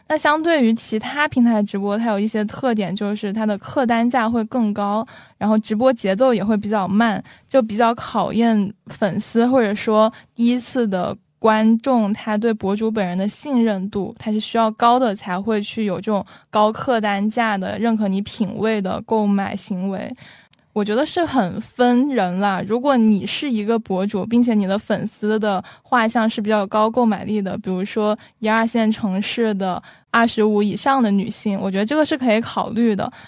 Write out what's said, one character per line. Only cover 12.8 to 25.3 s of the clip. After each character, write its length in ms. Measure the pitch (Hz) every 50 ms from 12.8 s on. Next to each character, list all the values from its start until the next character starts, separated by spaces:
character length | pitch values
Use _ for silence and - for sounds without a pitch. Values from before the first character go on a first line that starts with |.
| 220 220
本 120 | 220 220 190
人 140 | 175 180
的 100 | 185 196
信 380 | 214 - - - 294 269 233 226
任 240 | 226 202 190 185 208
度， 260 | - 202 175 - - -
他 120 | - 220
是 80 | 214 214
需 200 | - - - 233
要 100 | 226 220
高 300 | 220 - 233 233 247 254
的 160 | 262 220 190
才 260 | - - 202 180 190
会 180 | 202 226 214 208
去 260 | 208 - - 226 214
有 100 | 202 175
这 160 | 185 202 220
种 120 | 214 190 - - - - _ _
高 200 | - 214 214 214
客 300 | 220 - - 277 240 220
单 260 | 214 208 202 196 208
价 300 | 220 - 240 226 220 202
的 220 | 190 185 196 202 196
认 180 | 226 233 220
可 100 | 214 214
你 140 | 190 190 196
品 340 | 208 - - - 208 185 -
味 220 | - 214 220 220 208
的 220 | 190 185 - - 220
购 180 | - 226 220 208
买 300 | 202 202 196 196 202 208
行 340 | 196 - - 196 180 190 196
为。 240 | 190 185 - - 254 - - - - - _ _ _ _ _ _ -
我 100 | 214 202
觉 100 | 208 214
得 120 | 247 302
是 180 | 302 - 359 330
很 380 | 294 262 254 190 170 - 214
分 480 | - - - - 247 247 240 247 277 294
人 280 | 262 220 185 180 175 190
啦。 200 | 202 202 190 175 -
如 140 | 196 220 247
果 160 | 254 294 269
你 280 | 240 220 220 208 185 -
是 240 | 208 - - 302 285
一 140 | 233 214 202
个 160 | 214 233 220
博 260 | - - 190 180 196
主， 200 | 208 - 185 185
并 180 | 220 233 240 247
且 100 | 240 220
你 140 | 208 196
的 100 | 185 196
粉 300 | 214 - - 202 - 185
丝 320 | 226 - - 208 208